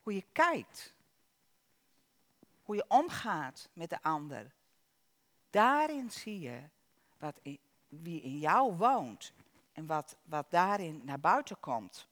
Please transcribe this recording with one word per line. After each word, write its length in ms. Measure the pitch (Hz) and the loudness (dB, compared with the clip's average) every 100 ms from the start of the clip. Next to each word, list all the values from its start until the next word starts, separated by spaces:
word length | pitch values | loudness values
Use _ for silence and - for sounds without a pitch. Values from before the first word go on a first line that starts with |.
Hoe 140 | - | -4
je 100 | 196 - | -6 -4
kijkt. 600 | - 339 285 - - - _ _ _ _ _ _ _ _ _ _ _ _ _ _ _ - _ | 2 4 2 -6 -16 -20 _ _ _ _ _ _ _ _ _ _ _ _ _ _ _ -20 _
Hoe 140 | - 208 | -6 -4
je 80 | - | 4
omgaat 800 | 240 349 - 233 175 135 - - | 4 4 -4 -4 -4 -4 -10 -20
met 180 | - 165 | -12 -10
de 120 | 175 | -4
ander. 500 | 170 156 147 127 107 _ _ _ _ _ _ _ _ _ _ | -2 -2 -4 -10 -12 _ _ _ _ _ _ _ _ _ _
Daarin 600 | 202 226 285 311 294 247 | 4 4 4 0 -2 -8
zie 300 | - - 202 | -10 -10 -10
je 220 | 139 123 147 _ _ _ _ _ | -8 -10 -14 _ _ _ _ _
wat 200 | 151 - | -10 -10
in, 160 | - 143 _ _ _ | -14 -14 _ _ _
wie 320 | 151 165 165 | -14 -10 -8
in 180 | 131 139 | -8 -4
jou 380 | 151 202 262 170 | 4 4 4 4
woont. 560 | 226 262 131 101 - _ _ _ _ | 4 4 -2 -10 -18 _ _ _ _
En 140 | - 156 | -14 -4
wat, 300 | 156 147 - | -4 -4 -16
wat 260 | - 151 143 | -8 -6 2
daarin 500 | 170 185 202 170 156 | 4 6 4 0 -8
naar 160 | 127 139 | -8 0
buiten 400 | 151 226 285 196 | 4 4 2 -10
komt. 480 | - 120 92 - - | -6 -6 -6 -18 -20